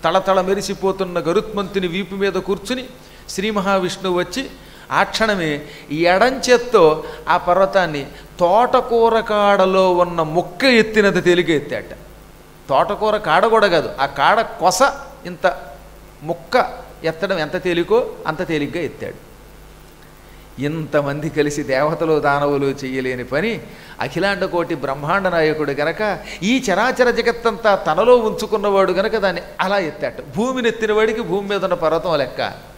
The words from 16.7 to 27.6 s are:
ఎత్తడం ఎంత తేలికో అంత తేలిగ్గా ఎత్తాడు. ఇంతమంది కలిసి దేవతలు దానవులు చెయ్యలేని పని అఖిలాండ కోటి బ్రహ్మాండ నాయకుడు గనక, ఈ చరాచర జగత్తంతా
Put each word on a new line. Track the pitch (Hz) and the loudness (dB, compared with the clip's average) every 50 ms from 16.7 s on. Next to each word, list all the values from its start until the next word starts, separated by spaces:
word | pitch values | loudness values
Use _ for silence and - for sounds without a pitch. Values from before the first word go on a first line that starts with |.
| - - - - - - - | -4 -12 -16 -18 -18 -6 -6
ఎత్తడం | 160 160 - - 196 190 175 | -6 -4 -4 -4 -4 -2 -2
ఎంత | 156 147 139 185 180 | -4 -4 -4 -4 -2
తేలికో | 185 175 170 170 - 202 233 - - - - - | -2 0 0 0 2 2 0 0 0 -8 -10 -8
అంత | - 160 151 185 170 | -8 -6 -6 -4 -4
తేలిగ్గా | 170 151 143 135 117 170 170 | -2 -2 -2 -4 -4 -6 -8
ఎత్తాడు. | 120 - - - - - - - - - - - - - - - - - - - - - - - - - - - - - - - - - - 131 | -8 -8 -10 -12 -12 -12 -14 -18 -20 -20 -20 -20 -20 -20 -20 -20 -20 -20 -20 -20 -20 -20 -20 -20 -20 -20 -20 -20 -20 -20 -20 -20 -20 -12 -6 -6
ఇంతమంది | 147 156 165 156 - - 151 143 139 143 151 147 160 | -4 -4 -4 -6 -2 0 0 0 0 -4 -6 -6 -6
కలిసి | - 156 147 147 143 147 147 | -2 0 -2 0 0 -4 -4
దేవతలు | 120 131 131 147 151 165 156 165 160 156 151 | -2 0 0 2 0 0 -2 0 2 2 2
దానవులు | 139 147 143 143 143 147 143 139 143 | 2 2 2 2 2 0 0 0 0
చెయ్యలేని | 139 135 135 139 131 131 131 127 127 127 123 123 | -2 -2 -4 -6 -6 -6 -4 -4 -4 -4 -6 -6
పని | - 127 143 175 226 226 156 - - - - - - - - | -4 -4 -2 -2 -2 -4 -6 -10 -14 -18 -20 -20 -20 -8 -8
అఖిలాండ | - 135 - 175 185 196 202 185 190 | -8 -6 -4 -2 -2 -2 0 -2 -4
కోటి | 185 - 175 170 151 165 | -2 -2 -2 -2 -2 -4
బ్రహ్మాండ | 147 - 135 135 143 147 147 175 196 190 185 | -6 -4 -6 -6 -4 -2 -2 -2 0 0 0
నాయకుడు | 175 170 160 156 151 156 151 143 139 | 0 2 2 2 2 0 -2 -4 -2
గనక, | 135 147 156 165 - 214 214 190 151 - - - - 160 | -2 -2 -2 -2 -2 -2 -2 -2 -4 -8 -14 -12 -6 -2
ఈ | 196 247 262 - - 185 | 0 0 0 2 0 0
చరాచర | 180 - 262 254 - 247 240 | 2 2 0 2 2 2 2
జగత్తంతా | 233 196 226 240 226 233 - 240 214 196 | 2 2 0 -2 -2 0 -2 -4 -4 0